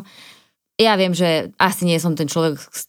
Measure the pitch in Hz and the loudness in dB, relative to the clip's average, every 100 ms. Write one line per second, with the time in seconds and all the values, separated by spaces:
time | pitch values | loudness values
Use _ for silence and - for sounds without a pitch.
0 | 190 - - - _ _ _ - 220 202 | -2 -16 -20 -20 _ _ _ 0 2 2
1 | 190 170 180 160 87 - 190 196 175 165 | 0 0 0 0 -2 0 0 0 0 0
2 | 170 156 147 170 160 143 - - | 0 -2 -2 -2 -2 -4 -10 -10